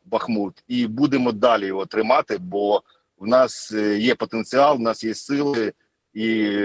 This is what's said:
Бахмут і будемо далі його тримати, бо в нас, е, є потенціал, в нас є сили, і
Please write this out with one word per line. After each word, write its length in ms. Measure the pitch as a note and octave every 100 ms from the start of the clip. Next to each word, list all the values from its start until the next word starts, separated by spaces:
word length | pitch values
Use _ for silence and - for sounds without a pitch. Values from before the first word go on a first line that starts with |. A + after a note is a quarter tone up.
Бахмут 600 | - A2+ - A2 G2 - -
і 180 | B2 A#2
будемо 460 | A2+ D3 C3+ B2
далі 340 | G#2+ A2+ A2 G2
його 200 | F#2+ F#2+
тримати, 520 | G#2 A2 C#3+ - G2+
бо 420 | F2+ G2+ G#2 G2+ - _ _ -
в 80 | G2+
нас, 460 | B2+ B2 - -
е, 260 | A2 G#2+ G#2
є 160 | A#2+
потенціал, 600 | A#2 - A2+ G#2+ B2+ C#3+ C3+
в 40 |
нас 240 | A2+ A2
є 100 | A2
сили, 580 | G#2+ - C#3+ C#3+ B2+ G#2+ - _ _ _
і 340 | G#2+ A2+ A2 G#2 G2+